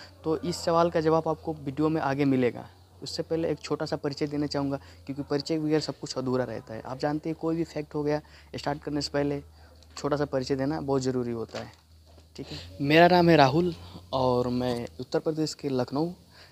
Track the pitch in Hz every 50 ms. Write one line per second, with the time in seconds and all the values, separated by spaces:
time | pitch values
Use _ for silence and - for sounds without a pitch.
0 | - - - - - 160 160 - - 175 170 - - 180 165 165 170 175 170 170
1 | 156 160 160 160 156 165 156 - - 165 156 156 139 143 131 139 156 156 156 160
2 | 131 139 135 139 143 139 135 127 127 117 113 123 120 - - - - _ - -
3 | - - - - 160 - 160 160 165 165 151 - - - 151 147 156 147 160 147
4 | - 147 139 - 156 143 147 147 147 143 - 143 143 139 139 135 - - - -
5 | - - 135 143 135 - 147 143 - - 160 156 156 151 156 156 147 - 135 -
6 | - 143 - 131 127 127 123 127 123 120 110 107 - - 110 110 - 117 127 135
7 | 151 147 147 156 - 160 160 - - 165 165 165 165 - - 151 151 - - 151
8 | 147 147 151 147 - - - - - - - 147 - 147 143 151 - 156 147 147
9 | 143 - - 143 147 143 143 143 143 - - - - - - - - - - -
10 | - 143 147 143 147 139 - 131 127 - 143 131 135 139 156 160 151 139 139 135
11 | 127 131 127 127 120 120 117 113 110 - - 113 113 117 - _ _ _ - -
12 | - - - - - _ - - 139 - 156 - - - - - 143 143 151 165
13 | 175 175 180 175 170 170 165 151 139 131 135 165 180 180 165 - - - - -
14 | - - - 131 127 127 123 123 123 123 123 123 123 123 120 120 117 - - -
15 | 127 - - 160 - 165 156 156 156 147 - - - 143 131 127 123 - 127 143
16 | 160 175 175 - - - - - - -